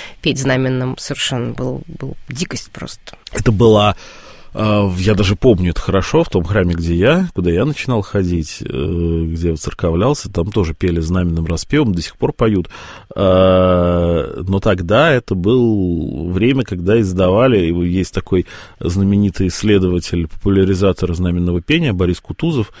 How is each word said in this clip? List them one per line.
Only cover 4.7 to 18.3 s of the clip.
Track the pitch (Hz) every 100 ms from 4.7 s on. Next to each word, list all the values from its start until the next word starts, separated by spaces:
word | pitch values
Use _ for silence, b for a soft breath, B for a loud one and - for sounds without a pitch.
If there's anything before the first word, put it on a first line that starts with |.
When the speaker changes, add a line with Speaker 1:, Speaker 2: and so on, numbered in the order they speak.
| 104 101 90
Speaker 2:
я | 92 101
даже | 95 101
помню | 131 98 90
это | 82
хорошо, | - 95 92 156 170
в |
том | 95
храме, | 85 104 90
где | 85 85
я, | 85 107 170 180
куда | - 87
я | 85
начинал | 131 147 - 117
ходить, | 98 104 90 87 78 -
э, | - - 73 87 85 82 82
где | 82 85 80
церковлялся, | - - 87 82 113 147 -
там | 90 85
тоже | 104 82
пели | 80 92 85
знаменным | 80 92 87 82 80
распевом, | 82 - 143 131 87
до |
сих | 78 -
пор | -
поют. | - 113 101 85 B B B B -
Э, | 98 92 95 92 92 90 87 87 85 85 65 - 90
но | 98
тогда | 113 92 87 107 160
это | 131 - 95
было | 90 127 120 104 92 85 78 65 85
время, | 92 113 135
когда | 120 90 87 117
издавали, | 101 92 90 98 131 110
и | 85 85 87
есть | 92 90
такой | - -